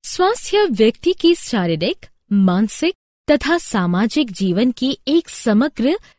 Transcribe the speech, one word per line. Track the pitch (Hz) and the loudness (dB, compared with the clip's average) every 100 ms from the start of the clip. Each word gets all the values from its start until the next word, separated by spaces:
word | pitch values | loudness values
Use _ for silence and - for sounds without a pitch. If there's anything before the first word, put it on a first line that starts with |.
स्वास्थ्य | - - 370 480 - 403 | -6 0 0 0 -2 0
व्यक्ति | 403 202 220 - 349 | 0 2 2 2 -4
की | 370 339 | 2 2
शारीरिक, | 339 - 220 175 160 185 381 - _ _ | 0 -2 -2 -2 -2 -4 -6 -12 _ _
मानसिक | 202 185 180 214 - 330 - _ _ - | 2 4 2 0 -2 -4 -4 _ _ 0
तथा | 294 285 339 | 0 2 -2
सामाजिक | - 208 175 175 226 302 247 | 0 -2 0 0 0 0 -2
जीवन | 175 190 175 254 | -2 -2 2 0
की | - 254 - - | 0 -4 -4 -2
एक | 330 - | -2 -2
समग्र | - 233 208 285 - 247 381 - | -4 0 2 0 0 -2 -2 -6